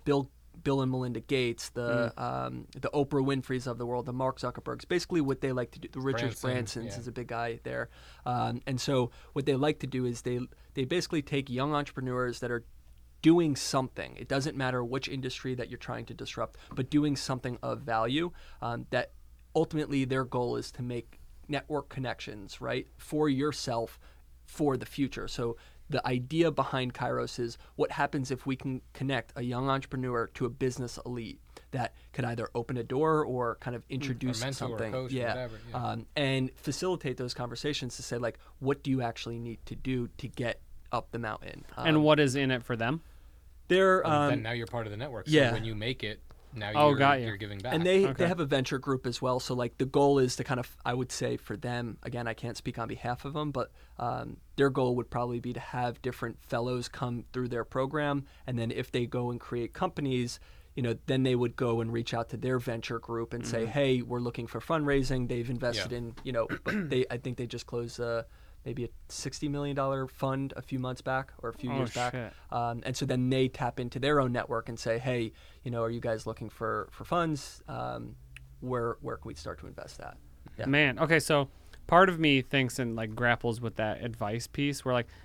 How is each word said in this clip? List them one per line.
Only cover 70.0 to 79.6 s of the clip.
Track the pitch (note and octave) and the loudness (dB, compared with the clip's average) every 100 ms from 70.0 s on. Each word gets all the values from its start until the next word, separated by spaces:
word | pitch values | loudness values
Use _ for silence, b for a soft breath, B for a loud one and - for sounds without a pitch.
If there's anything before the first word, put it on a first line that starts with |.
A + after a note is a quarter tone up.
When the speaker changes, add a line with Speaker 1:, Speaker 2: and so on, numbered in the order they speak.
| C3 | -4
Speaker 1:
fund | - C3+ C3+ C#3 - | -2 0 0 -2 -6
a | |
few | - C3 | -6 -4
months | B2+ B2 | -4 -4
back | C3 C3 C3 - | -2 -2 -4 -8
or | A#2+ | -8
a | |
few | - B2 | -6 -2
Speaker 2:
Oh, | C3+ | 0
Speaker 1:
years | A#2+ | 0
back. | A#2+ B2 | 0 -2
Speaker 2:
shit. | B2+ A2 b b | -2 -8 b b
Speaker 1:
Um, | A#2+ A#2+ A#2 - | -2 -2 -2 -4
and | B2+ | -2
so | C3 | 0
then | B2+ B2+ | 2 4
they | C3 B2+ | 4 2
tap | - B2 C3 | 2 -4 -2
into | A#2+ B2+ | -6 -2
their | C#3 D3 | 2 4
own | C3 | 4
network | A#2+ - A#2 A#2+ | 0 0 -2 -4
and | A#2 | -6
say, | A#2+ A#2 | 0 0
"Hey, | B2+ B2 A2+ b b b | 0 0 -2 b b b
you | B2+ | -4
know, | A#2 | 0
are | A#2 | 0
you | A#2 | 0
guys | A#2+ A2 A2 | -2 -2 -4
looking | A2+ A2+ | -8 -10
for, | - A2 G#2+ - | -6 -2 -2 -4
for | - - | -10 -2
funds? | F3 E3 C#3+ - - - | 2 2 0 -6 -14 -10
Um, | B2 B2 A#2+ A#2 B2 - - - - | -6 -6 -6 -10 -14 -18 -20 -20 -10
where, | B2+ B2 A#2 - | -4 0 0 -4
where | D3+ A#2 | -6 -8
can | A2+ | -8
we | - | -10
start | - - | -10 -10